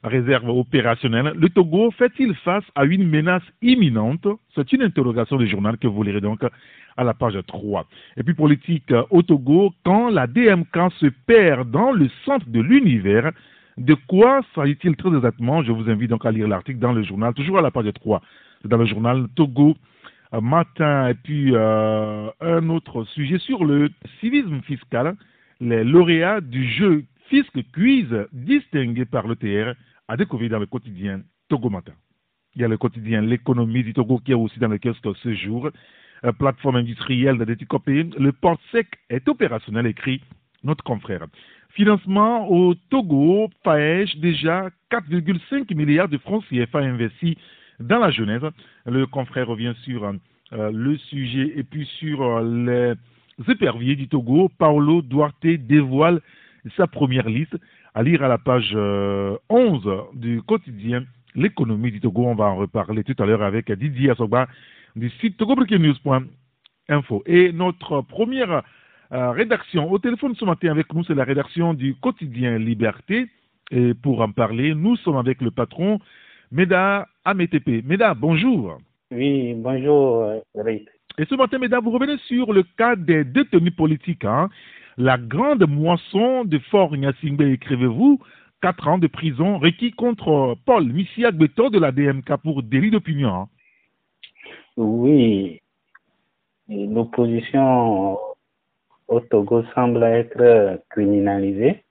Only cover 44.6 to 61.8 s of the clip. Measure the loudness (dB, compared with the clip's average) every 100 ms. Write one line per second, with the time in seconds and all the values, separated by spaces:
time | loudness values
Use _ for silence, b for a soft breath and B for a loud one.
44.6 | -6 _ _ -6 -4 -4 -2 -4 -4 -8
45.6 | -4 -2 2 2 0 -4 -4 -6 -4 -4
46.6 | -2 -2 -2 -2 -6 -4 -4 -4 b b
47.6 | b b -2 2 2 0 -4 -4 -6 -12
48.6 | b b -4 -2 -2 -4 -8 -6 -6 -4
49.6 | -6 -8 -10 -8 -8 -8 _ _ _ -8
50.6 | -6 -4 -4 -4 -6 -8 -6 -4 -4 -4
51.6 | -10 -10 -12 -10 -8 -2 -2 0 -2 -2
52.6 | -2 0 0 -4 b b b -10 -2 0
53.6 | 0 0 -2 -2 -2 -2 2 2 2 _
54.6 | 2 4 4 2 2 0 -2 0 -2 0
55.6 | 4 4 4 2 2 2 b b b b
56.6 | -12 -2 -2 0 0 0 0 -4 -4 -10
57.6 | b b b -2 2 2 2 0 2 0
58.6 | 0 -2 0 0 -2 -2 -4 -6 _ 2
59.6 | 2 0 -2 -6 -8 -10 -6 -6 -2 -4
60.6 | -4 -12 -6 -6 -6 _ _ -2 -2 0
61.6 | -2 -2